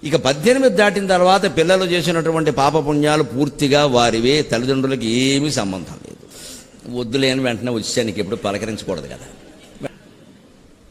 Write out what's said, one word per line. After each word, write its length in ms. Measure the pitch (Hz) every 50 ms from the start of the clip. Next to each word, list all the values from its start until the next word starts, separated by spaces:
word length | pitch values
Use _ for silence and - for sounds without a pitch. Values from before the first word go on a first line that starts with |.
| -
ఇక 120 | 156 139
పద్దెనిమిది 600 | 170 - 127 143 147 151 214 254 269 269 254 196
దాటిన 300 | 180 214 208 196 208 196
తర్వాత 500 | 185 185 180 180 180 185 202 190 202 123
పిల్లలు 280 | 156 160 165 185 190 190
చేసినటువంటి 640 | 180 175 175 160 165 175 165 160 160 160 160 160 160
పాపపుణ్యాలు 720 | - - 135 143 143 160 147 143 151 147 147 151 151 151 151
పూర్తిగా 640 | 113 104 123 147 143 - - 151 139 135 147 147
వారివే, 560 | 143 127 120 120 117 110 113 113 127 143 151 143
తల్లిదండ్రులకి 680 | - 123 113 123 127 135 135 131 135 135 127 113 110
ఏమీ 400 | 113 123 131 135 139 139 143 151
సంబంధం 480 | 135 127 107 98 95 92 82 - - - - -
లేదు. 200 | 50 - - - - - - - - - - - - - - - 120 123
వద్దులే 320 | 123 113 113 135 135 135
అని 100 | 131 131
వెంటనే 300 | 131 127 120 104 107 123 120
వచ్చేసా, 300 | 113 101 - - - 120
నీకు 180 | 113 95 92
ఎప్పుడు 160 | 101 87 110
పలకరించకూడదు 720 | - - 104 98 101 101 110 110 101 - - 95 82 69
కదా. 840 | 71 65 62 - - - - - - - - - - - - - - - - - - - - - - - - - - _ - _ - - _ _ -